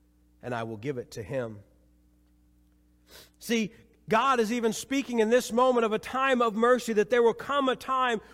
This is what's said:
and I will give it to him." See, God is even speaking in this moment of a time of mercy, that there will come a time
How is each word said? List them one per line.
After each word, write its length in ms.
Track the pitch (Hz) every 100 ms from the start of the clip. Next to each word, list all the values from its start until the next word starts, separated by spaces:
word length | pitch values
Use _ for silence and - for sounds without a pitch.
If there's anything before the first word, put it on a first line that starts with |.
| _ _ _ _
and 100 | 120
I 80 | 123
will 160 | 113 110
give 200 | 123 131
it 120 | 110
to 120 | -
him." 340 | 95 135 117 104 98 _ _ _ _ _ _ _ _ _ _ _ _ _ _ - - _
See, 320 | - 233 214 - _ _ -
God 320 | 220 262 262
is 120 | 214
even 200 | 240 226
speaking 480 | - - 269 247 240
in 100 | 214
this 220 | 247 240
moment 320 | 226 262 247
of 80 | 226
a 80 | 214
time 420 | - 262 269 254
of 120 | 233
mercy, 400 | 208 233 254 233
that 160 | 214 208
there 140 | 240
will 100 | 233
come 360 | 226 - 285 262
a 60 | 247
time 460 | - 262 254 226 -